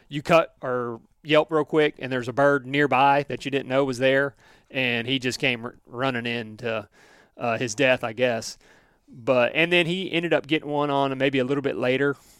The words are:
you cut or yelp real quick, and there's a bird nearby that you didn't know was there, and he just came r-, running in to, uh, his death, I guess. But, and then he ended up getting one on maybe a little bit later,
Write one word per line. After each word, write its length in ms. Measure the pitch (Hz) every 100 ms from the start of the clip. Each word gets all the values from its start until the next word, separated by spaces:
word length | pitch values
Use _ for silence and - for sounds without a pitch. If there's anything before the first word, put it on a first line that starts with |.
| -
you 140 | 143
cut 340 | - 165 170 _
or 400 | 131 123 120 117 _ _
yelp 280 | 143 151 156
real 140 | 156 143
quick, 300 | 156 151 -
and 120 | 131
there's 180 | 127 120
a 40 |
bird 320 | 117 143 143 123
nearby 600 | 139 143 127 139 143 143
that 160 | 127
you 80 | 139
didn't 160 | 135 123
know 160 | 131
was 140 | 139 120
there, 360 | 131 135 139 - _ _ _
and 360 | 139 127 120 117
he 140 | 131
just 180 | 127 113
came 280 | 143 120 120
r-, 100 | - -
running 400 | 120 135 120 120
in 300 | 117 110 107
to, 300 | 117 110 101 _ - _ _ -
uh, 200 | 120 113
his 180 | 123 107
death, 280 | 131 127
I 100 | 117
guess. 440 | 113 123 113 - - _ _ _ _ _
But, 440 | 214 113 127 120
and 180 | 151 170
then 140 | 175 165
he 220 | 185 185
ended 220 | 165 170
up 140 | 151 139
getting 220 | 156 143
one 200 | 147 147
on 260 | 139 139 135
maybe 220 | 139 135
a 40 |
little 180 | 123 143
bit 140 | 135 98
later, 400 | 123 131 143 135 -